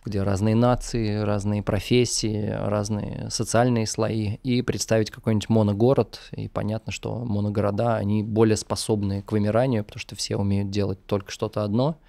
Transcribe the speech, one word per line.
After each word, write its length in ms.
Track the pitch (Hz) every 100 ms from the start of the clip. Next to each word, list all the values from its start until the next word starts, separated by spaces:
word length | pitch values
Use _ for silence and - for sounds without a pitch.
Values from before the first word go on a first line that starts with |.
| -
где 180 | 101
разные 320 | 98 95 107 110
нации, 640 | 123 123 - 120 107 104
разные 440 | 104 104 104 104
профессии, 880 | 98 101 - 123 117 - 110 107 104
разные 800 | 104 104 104 104 104 - - 113
социальные 560 | - 113 113 123 117 107
слои, 500 | - 107 110 104 107
и 260 | 131 123
представить 500 | 123 101 - 113 107
какой-нибудь 380 | - - 107 -
моногород, 720 | 113 104 101 120 135 107 - -
и 160 | - 107
понятно, 460 | 101 104 110 -
что 220 | 98 110 107
моногорода, 800 | 120 104 104 104 104 101 120 110
они 260 | 101 107
более 320 | 107 107 113 107
способны 680 | - 107 - 107 101 101
к 100 | -
вымиранию, 500 | 107 104 110 131 113
потому 160 | 104 110
что 160 | - 101
все 220 | - 110
умеют 320 | 101 98 101
делать 360 | 101 101 95 -
только 260 | 101 -
что-то 340 | - 107 104 104
одно, 340 | 110 139 156